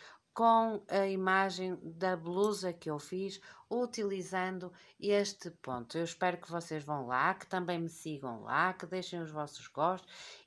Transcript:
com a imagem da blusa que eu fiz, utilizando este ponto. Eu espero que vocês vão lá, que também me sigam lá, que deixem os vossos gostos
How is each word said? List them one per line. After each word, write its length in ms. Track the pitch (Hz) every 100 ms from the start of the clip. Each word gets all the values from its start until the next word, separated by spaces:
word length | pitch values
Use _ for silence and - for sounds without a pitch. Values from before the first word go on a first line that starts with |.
| - - _ -
com 420 | 226 226 226 208 -
a 180 | 196 196
imagem 680 | 190 185 190 196 180 185 180
da 340 | 160 165 185 175
blusa 560 | 165 180 214 196 185
que 160 | 170 160
eu 80 | 147
fiz, 440 | - 185 196 190 - - -
utilizando 1040 | 233 247 226 202 196 165 185 185 185 180 - - -
este 500 | 202 202 202 - 170
ponto. 480 | - - 123 117 165
Eu 60 |
espero 320 | 165 - 180 170
que 120 | 170
vocês 360 | 170 165 156
vão 240 | 143 147 120
lá, 260 | 127 160
que 100 | 190
também 320 | - 185 175 170
me 120 | 165
sigam 540 | - 160 143 135 113
lá, 280 | 107 139 180
que 140 | 185 170
deixem 340 | 185 175 175
os 120 | 160
vossos 340 | 151 147 - -
gostos 420 | - 165 185 - - - -